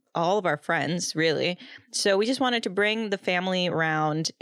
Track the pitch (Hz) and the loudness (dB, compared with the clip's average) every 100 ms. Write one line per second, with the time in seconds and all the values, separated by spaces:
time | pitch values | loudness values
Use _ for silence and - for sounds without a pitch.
0 | _ 170 170 208 180 151 - 165 139 175 | _ -2 2 2 2 -2 0 0 0 -2
1 | 180 156 160 139 151 180 254 - _ - | -4 0 2 2 0 -4 -12 -20 _ -2
2 | 202 196 220 269 254 240 233 185 208 220 | 2 2 2 0 0 0 -2 0 0 0
3 | 214 196 - 180 185 185 180 160 160 156 | -2 -4 -2 0 0 0 0 0 0 2
4 | 156 156 160 - | 0 0 -4 -4